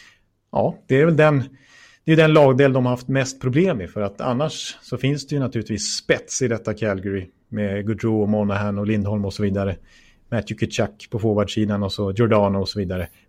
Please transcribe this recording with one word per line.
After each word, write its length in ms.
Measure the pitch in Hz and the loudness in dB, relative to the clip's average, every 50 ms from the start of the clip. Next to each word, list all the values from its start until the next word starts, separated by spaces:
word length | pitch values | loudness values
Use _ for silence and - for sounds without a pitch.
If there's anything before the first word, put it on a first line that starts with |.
| - - _ _ _ _ _ _ _ _ - | -20 -20 _ _ _ _ _ _ _ _ -2
ja, 240 | - 107 160 165 - _ | -2 -2 -2 -2 -6 _
det 140 | - 135 135 | 0 2 4
är 40 | 156 | 4
väl 120 | 170 160 | 4 4
den, 260 | 147 151 151 147 135 120 - - - _ _ _ - - - _ _ _ | 4 4 4 4 2 0 -4 -10 -20 _ _ _ -20 -20 -20 _ _ _
det 80 | 156 160 | 2 4
är 40 | |
den 160 | 156 156 156 156 | 6 6 6 8
lagdel 400 | 156 143 135 131 131 143 135 127 | 8 8 6 6 6 4 4 4
de 140 | 135 123 | 2 0
har 40 | 123 | 0
haft 180 | 123 123 - - | 0 -2 -4 -2
mest 320 | 135 135 127 127 - - | -2 -2 -2 -4 -6 -6
problem 400 | - 127 123 151 190 190 160 110 | -4 0 2 2 2 2 0 -2
i, 60 | 90 | -6
för 140 | - - 104 | -8 -6 -6
att 200 | 101 98 - - | -6 -6 -6 -6
annars 560 | - 131 120 127 151 156 - - - - - - - | -4 -2 -2 -2 -2 -4 -4 -8 -12 -12 -14 -16 -12
så 140 | - 131 120 | -10 -6 -4
finns 280 | - 135 147 143 - | -2 -2 -2 -2 -4
det 80 | - 147 | -6 -4
ju 60 | 143 | -4
naturligtvis 560 | 131 117 - 117 104 - 110 101 - - - | -2 -2 -4 -6 -6 -4 -4 -4 -4 -6 -8
spets 460 | - - - 143 - - - - - 131 | -4 -2 -2 -2 -2 -4 -6 -6 -4 -2
i 60 | 117 | -2
detta 260 | 117 107 - 110 107 | -2 -4 -4 -6 -6
Calgary 520 | - 113 107 98 95 98 101 98 98 95 - _ _ _ _ | -2 -2 -2 -2 -2 -4 -6 -6 -6 -6 -10 _ _ _ _
med 380 | 110 107 104 98 98 101 98 | -6 -4 -4 -4 -4 -4 -4
Gaudreau 360 | 107 110 98 - 113 110 107 104 | -4 -4 -2 -2 0 0 0 2
och 60 | 101 | 2
Monahan 500 | 107 107 107 101 98 101 104 104 101 101 | 0 0 0 0 -2 -2 -2 -4 -4 -4
och 80 | 104 | -2
Lindholm 380 | 104 110 104 98 101 107 104 101 | -2 -2 -2 -2 -2 -2 -4 -4
och 80 | 98 - | -4 -4
så 80 | - 104 | -2 -2
vidare. 340 | 98 98 101 98 98 90 - - - - - _ _ _ _ _ - | -2 0 0 -2 -2 -4 -6 -10 -20 -20 -20 _ _ _ _ _ -6
Matthew 360 | 123 113 104 - 110 - 110 | -6 -4 -4 -6 -6 -6 -6
Tkachuk 440 | - - - 110 101 - - - - | -4 -2 -2 -4 -4 -6 -10 -14 -10
på 80 | - 92 | -6 -2
forwardsidan 640 | 110 113 104 104 104 101 - 110 107 101 104 101 101 | 0 0 2 0 0 -2 -2 -2 -2 0 0 -2 -2
och 100 | 95 - | -4 -4
så 200 | - 104 95 95 | -4 -4 -2 0
Giordano 460 | 107 120 107 110 104 101 98 98 98 | 0 2 2 4 4 4 2 2 0
och 100 | 95 - | -2 -4
så 100 | - 104 | -4 -6
vidare 300 | 98 87 92 92 85 - _ _ _ | -4 -4 -4 -6 -6 -8 _ _ _